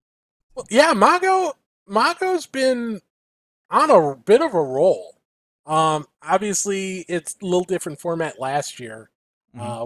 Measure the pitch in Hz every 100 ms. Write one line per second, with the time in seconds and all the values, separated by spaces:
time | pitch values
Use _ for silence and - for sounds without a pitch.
0 | _ _ _ _ _ 262 - 226 320 214
1 | 233 349 381 381 339 - _ _ - 202
2 | 285 339 370 359 - 269 262 247 233 202
3 | _ _ _ _ _ _ - 220 302 208
4 | 151 135 143 240 320 175 139 131 180 117
5 | - - _ _ _ _ 147 156 160 151
6 | 147 _ 156 190 208 185 202 196 190 185
7 | 165 175 - - 185 180 185 180 175 143
8 | 175 165 156 - 131 143 - - 117 110
9 | 107 _ _ _ _ 120 120 117